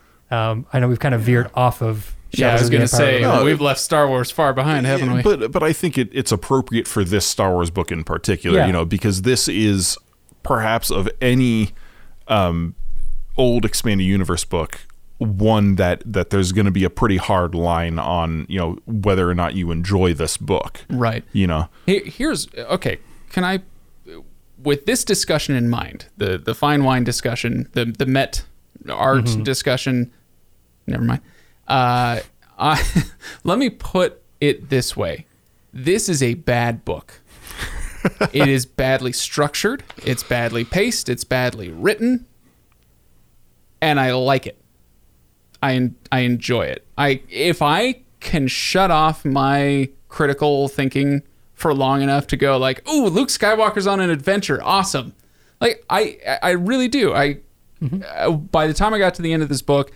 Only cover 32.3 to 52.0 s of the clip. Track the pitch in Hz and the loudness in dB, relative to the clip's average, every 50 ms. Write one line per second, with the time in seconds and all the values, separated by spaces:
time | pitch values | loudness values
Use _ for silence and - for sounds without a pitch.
32.3 | _ _ _ _ _ - 165 151 156 - - - - 175 - - - - - - | _ _ _ _ _ -2 0 2 2 2 0 0 0 0 0 -2 -6 -18 -20 -20
33.3 | - - - - 190 247 277 233 - - - - - 185 180 - - - _ _ | -16 -6 -2 -2 0 2 0 -2 -2 -6 -8 -2 0 0 0 0 -2 -6 _ _
34.3 | _ _ 147 143 - - - - 139 127 117 - - - 101 82 78 - - _ | _ _ 0 0 0 0 -2 -2 -2 0 0 -2 -4 -4 -4 -4 -6 -8 -12 _
35.3 | _ _ _ _ _ _ _ _ - 131 127 165 190 226 - 196 165 135 131 117 | _ _ _ _ _ _ _ _ -16 -6 -2 0 0 0 0 0 0 0 0 0
36.3 | 117 175 - - 123 120 117 120 117 - - - 80 73 - - - - _ _ | 0 -2 -2 0 0 0 0 -2 -4 -4 -6 -8 -8 -8 -10 -16 -20 -20 _ _
37.3 | - - - - - - - - - - - - - - - 185 - - 208 208 | -20 -20 -20 -18 -14 -12 -10 -10 -8 -8 -8 -8 -6 -4 -4 -4 -2 -2 -2 0
38.3 | - 143 143 139 135 131 123 - _ - 131 131 135 127 127 123 120 - - - | 2 2 2 4 2 0 -2 -4 _ -2 0 0 0 0 -2 -4 -6 -6 -6 -4
39.3 | - 151 147 147 - - - 214 269 - - - - - - - 127 - - - | -2 -2 -2 -2 -2 -2 -2 -2 -2 -4 -8 -16 -20 -8 -6 -4 -4 -4 -2 -2
40.3 | 127 120 117 113 117 117 117 - - 185 214 247 226 - - - 120 - - - | -2 -2 0 -2 -2 -4 -4 -2 0 0 0 0 -2 -4 -4 -4 -6 -6 -4 -2
41.3 | 131 127 127 123 120 110 92 87 80 82 113 202 214 - 226 247 254 240 - - | -2 0 0 -2 -4 -6 -10 -12 -8 -2 0 0 0 0 0 0 0 -2 -4 -10
42.3 | _ _ _ _ _ _ _ _ _ _ _ _ _ _ _ _ _ _ _ _ | _ _ _ _ _ _ _ _ _ _ _ _ _ _ _ _ _ _ _ _
43.3 | _ _ _ _ _ _ _ _ _ _ 160 156 147 139 131 127 123 127 127 135 | _ _ _ _ _ _ _ _ _ _ -2 0 2 2 2 0 0 0 2 2
44.3 | 139 131 - - - _ _ _ _ _ _ _ _ _ _ _ _ _ _ _ | 0 0 -2 -6 -14 _ _ _ _ _ _ _ _ _ _ _ _ _ _ _
45.3 | _ _ _ _ _ _ 143 135 127 127 127 120 - - - - 131 127 123 123 | _ _ _ _ _ _ -2 0 0 0 0 -2 -4 -8 -6 -4 -2 0 2 0
46.3 | 120 113 - - 123 110 80 67 - - - - - - 143 143 135 - - - | 0 -2 -2 -2 0 0 0 -2 -6 -8 -12 -8 -4 0 0 0 0 -2 -6 -8
47.3 | 90 - - 175 165 - 151 143 156 190 233 262 247 - - _ _ _ - - | -4 0 0 0 2 2 2 2 2 2 0 -2 -2 -6 -12 _ _ _ -4 -2
48.3 | 185 156 135 127 - - - - - 185 196 185 160 156 156 160 156 - - 143 | 0 0 0 0 -2 -4 -2 0 2 2 4 4 4 4 4 2 0 -2 -4 -2
49.3 | 135 139 135 139 139 139 143 143 143 139 135 131 - - - - - - 156 139 | 0 2 2 2 2 2 2 2 2 0 -2 -2 -6 -12 -20 -8 -4 0 0 0
50.3 | 139 - 156 147 143 139 139 135 - - 135 131 - 139 139 143 143 143 - _ | 0 2 2 2 2 2 0 0 -2 -2 -2 -2 0 0 0 0 0 -2 -4 _
51.3 | _ _ _ - _ - - 160 139 135 131 131 139 139 | _ _ _ -20 _ -4 -2 0 0 2 2 2 2 2